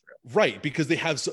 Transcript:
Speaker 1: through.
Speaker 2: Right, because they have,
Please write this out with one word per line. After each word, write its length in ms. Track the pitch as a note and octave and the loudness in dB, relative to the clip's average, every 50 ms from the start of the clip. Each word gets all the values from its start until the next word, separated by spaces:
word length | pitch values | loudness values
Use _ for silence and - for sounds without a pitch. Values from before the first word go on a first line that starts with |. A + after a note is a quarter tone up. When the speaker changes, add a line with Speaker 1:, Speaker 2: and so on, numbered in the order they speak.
| _ | _
Speaker 1:
through. 300 | - - - - B2 B2 | -20 -20 -20 -16 -2 2
Speaker 2:
Right, 260 | G3+ G#3 C#3 G#2 G2 | 2 2 2 2 -2
because 260 | - D3 B2+ D#3+ D#3 | -4 -2 0 0 0
they 100 | C3+ E3 | 2 0
have, 260 | C#3+ - E3 D3+ C3 - C3 | 0 0 -2 -2 -2 -4 -4